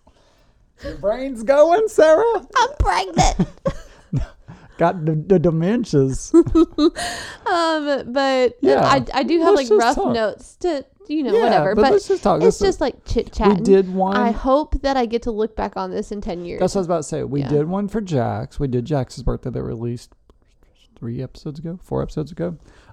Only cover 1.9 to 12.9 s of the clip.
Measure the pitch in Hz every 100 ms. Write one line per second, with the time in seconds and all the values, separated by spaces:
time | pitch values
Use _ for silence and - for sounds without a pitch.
1.9 | - 311 311 466 427 - 523 494 587 415
2.9 | 349 381 339 - - 175 - - - -
3.9 | - _ 143 - - - - - - 170
4.9 | 190 156 156 170 180 170 160 175 240 -
5.9 | 147 135 127 - 330 311 330 330 - 320
6.9 | - - - - - 440 349 330 311 294
7.9 | 277 - 269 269 262 247 - 381 - -
8.9 | 277 - 262 294 330 330 392 262 415 233
9.9 | 294 381 233 214 - - - 359 285 -
10.9 | _ 392 311 262 440 466 180 190 214 -
11.9 | 403 - 381 196 165 - - 392 370 269